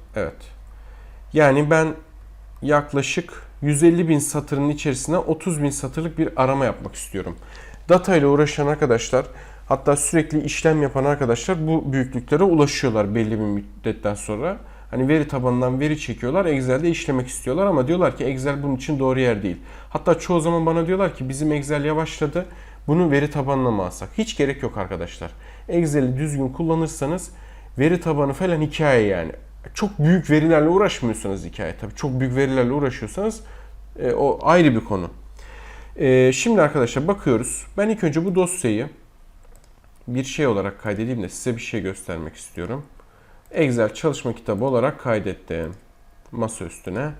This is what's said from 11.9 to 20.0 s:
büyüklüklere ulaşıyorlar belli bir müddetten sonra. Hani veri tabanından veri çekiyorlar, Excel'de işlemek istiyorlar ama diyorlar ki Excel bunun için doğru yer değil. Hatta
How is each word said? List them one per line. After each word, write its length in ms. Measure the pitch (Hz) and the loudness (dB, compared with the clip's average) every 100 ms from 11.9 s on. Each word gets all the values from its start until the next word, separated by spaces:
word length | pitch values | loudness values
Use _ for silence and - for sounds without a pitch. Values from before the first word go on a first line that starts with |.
büyüklüklere 500 | 131 131 123 - 147 | -2 -2 -4 0 2
ulaşıyorlar 720 | 196 160 143 - 131 107 104 | 4 4 4 2 0 2 0
belli 160 | 113 107 | 0 0
bir 140 | 107 | -2
müddetten 720 | 104 101 101 - 113 104 104 | -2 -4 -6 -8 -6 -4 -4
sonra. 440 | 104 - 107 160 226 - - - | -4 -6 -4 -4 -6 -12 -20 -8
Hani 180 | 123 131 | -2 2
veri 200 | 160 147 | 2 0
tabanından 520 | 139 123 123 127 131 | -2 0 0 0 0
veri 180 | 151 151 | -2 -2
çekiyorlar, 480 | - 107 123 180 175 | -6 -6 -2 0 0
Excel'de 440 | 139 127 131 170 | 0 0 0 0
işlemek 380 | 156 - 131 127 | -2 -2 -2 -2
istiyorlar 380 | - 123 156 202 | -6 -4 0 2
ama 220 | 147 127 | 2 2
diyorlar 280 | 180 151 - | 2 2 0
ki 80 | |
Excel 380 | 131 131 139 143 | -4 -2 -2 -2
bunun 140 | 139 131 | -2 -4
için 220 | 147 139 | -2 0
doğru 220 | 131 127 | 2 2
yer 220 | 123 101 | 2 0
değil. 140 | 98 87 - - - | -2 -6 -10 -18 -10
Hatta 280 | 151 | -2